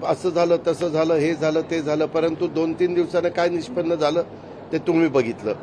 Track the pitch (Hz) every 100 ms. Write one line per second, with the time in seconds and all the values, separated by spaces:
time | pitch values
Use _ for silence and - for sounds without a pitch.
0 | 156 151 180 165 170 170 170 151 170 160
1 | 160 160 156 151 156 160 156 165 147 151
2 | 151 165 165 160 175 151 165 160 180 175
3 | 170 180 170 175 175 175 - 175 165 165
4 | 147 170 - - - - - 156 175 165
5 | 160 131 117 95 104 98